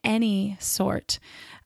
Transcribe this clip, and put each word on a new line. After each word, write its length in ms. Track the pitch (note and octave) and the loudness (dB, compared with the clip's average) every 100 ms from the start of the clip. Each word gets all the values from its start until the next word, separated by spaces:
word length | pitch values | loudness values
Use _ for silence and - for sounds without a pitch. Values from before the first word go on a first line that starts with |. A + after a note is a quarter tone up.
any 540 | A#3 A3 A3+ G3 G3+ G3 | 2 2 4 2 0 -2
sort. 600 | - - F#3+ G3+ - - - - - - | -4 0 2 0 -2 -6 -6 -20 -20 -20